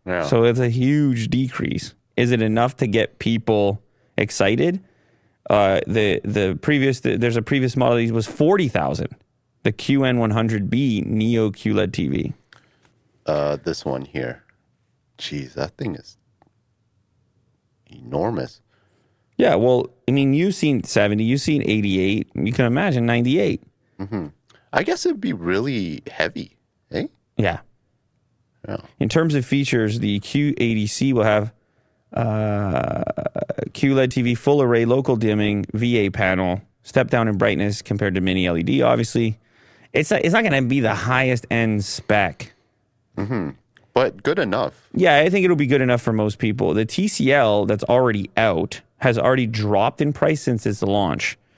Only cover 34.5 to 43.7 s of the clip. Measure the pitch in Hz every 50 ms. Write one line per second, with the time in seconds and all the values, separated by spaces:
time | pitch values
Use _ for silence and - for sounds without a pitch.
34.5 | 147 143 131 120 117 117 117 117 123 135 131 - 127 107 113 107 107 107 104 104
35.5 | 104 101 - - - 107 120 120 120 110 101 98 - 113 101 92 95 92 92 90
36.5 | 90 98 - _ _ _ - - - 135 127 - 123 120 113 110 104 95 110 107
37.5 | 95 73 101 104 101 - - - 101 101 104 98 90 95 92 92 92 95 92 90
38.5 | 85 85 85 117 135 139 123 120 120 117 113 - - 123 113 113 110 - _ _
39.5 | _ _ _ _ _ _ _ _ - - 151 - 214 - - 165 185 226 226 185
40.5 | 147 135 131 117 135 139 117 110 107 98 98 120 127 127 131 127 127 117 - -
41.5 | 117 117 113 110 107 104 98 - - - - - 107 104 98 87 - - - -
42.5 | - _ _ _ _ _ _ _ _ _ _ _ _ - 98 107 131 107 80 71
43.5 | - - _ _